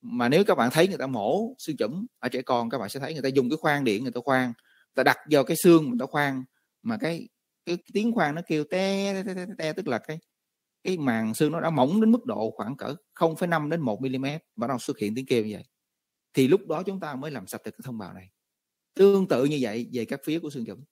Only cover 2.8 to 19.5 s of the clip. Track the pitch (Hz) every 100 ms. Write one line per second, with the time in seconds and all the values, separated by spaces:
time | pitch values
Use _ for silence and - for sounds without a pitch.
2.8 | 101 139 156 160 131 135 123 156 160 147
3.8 | 131 101 131 123 131 131 127 117 _ _
4.8 | _ - 131 131 - 147 131 165 185 165
5.8 | 151 120 127 151 143 131 131 _ _ _
6.8 | 113 113 156 165 - _ _ _ - 175
7.8 | _ 196 226 226 156 151 175 156 147 180
8.8 | 190 196 196 196 190 185 180 - 156 151
9.8 | 185 113 - 160 _ _ _ _ _ _
10.8 | 196 185 139 113 110 113 151 160 160 156
11.8 | 131 208 220 233 131 104 110 - 107 135
12.8 | 107 147 _ - 165 160 180 165 147 165
13.8 | 135 101 135 131 135 156 _ - 120 123
14.8 | - 139 104 113 135 123 107 98 - _
15.8 | _ _ _ _ _ - 131 190 - 160
16.8 | 190 190 160 131 151 135 95 110 - -
17.8 | 120 113 92 92 92 _ _ _ _ _
18.8 | _ - 196 196 190 127 143